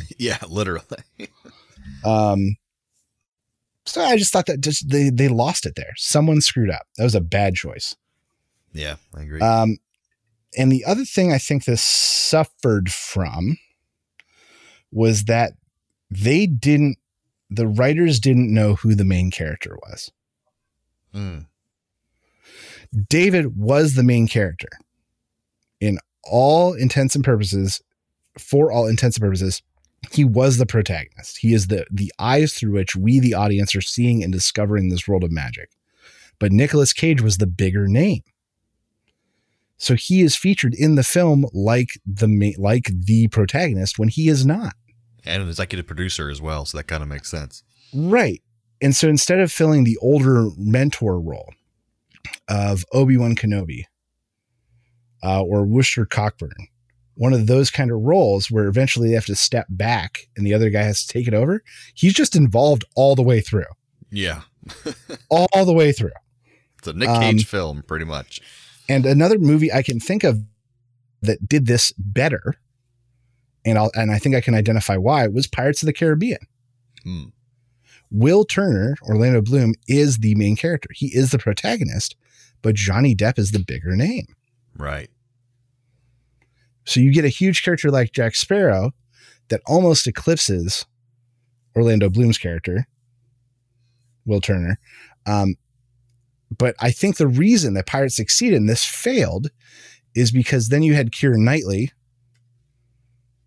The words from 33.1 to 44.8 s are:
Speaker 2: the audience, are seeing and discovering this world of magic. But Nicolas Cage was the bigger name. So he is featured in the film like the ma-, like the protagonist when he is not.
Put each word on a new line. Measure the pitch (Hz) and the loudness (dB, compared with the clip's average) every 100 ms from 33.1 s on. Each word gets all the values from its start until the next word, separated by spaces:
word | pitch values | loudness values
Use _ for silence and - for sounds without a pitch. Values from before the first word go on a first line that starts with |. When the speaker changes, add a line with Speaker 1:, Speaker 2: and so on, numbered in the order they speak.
| 131 | 4
Speaker 2:
the | 127 | 2
audience, | 98 104 101 101 | 2 0 0 0
are | 98 | -2
seeing | - - 120 117 | -4 -2 0 0
and | 87 | 0
discovering | 92 - - 104 104 92 | -2 -2 -2 -2 0 0
this | 90 - | -2 -2
world | 95 | -2
of | 87 | -2
magic. | 80 65 60 - _ _ _ _ _ _ - | -4 -6 -12 -18 _ _ _ _ _ _ -4
But | 104 | 0
Nicolas | 98 143 151 135 | 2 2 2 0
Cage | - 165 143 | 0 0 2
was | 110 95 | 2 0
the | 98 | -2
bigger | 87 95 101 98 | 0 -2 0 0
name. | 110 190 - - _ _ _ _ _ _ _ _ _ _ _ _ _ _ - | 2 2 -2 -6 _ _ _ _ _ _ _ _ _ _ _ _ _ _ -8
So | - | -2
he | 120 - 185 | -2 2 2
is | 165 - | 2 2
featured | 190 196 127 | 0 0 0
in | 120 156 | 0 2
the | 147 | 2
film | 127 175 175 143 135 | 2 2 2 2 0
like | 92 101 120 117 - 98 | -2 0 0 -2 -6 -10
the | 98 110 | -2 2
ma-, | 104 104 87 | 2 0 0
like | 98 123 117 | 0 0 -2
the | 90 95 110 113 | -4 0 2 2
protagonist | 110 101 139 175 95 95 - | 2 0 0 -2 -2 -4 -2
when | 110 | -2
he | 151 156 | 0 2
is | 143 131 | 2 2
not. | 190 233 - | 0 -4 -12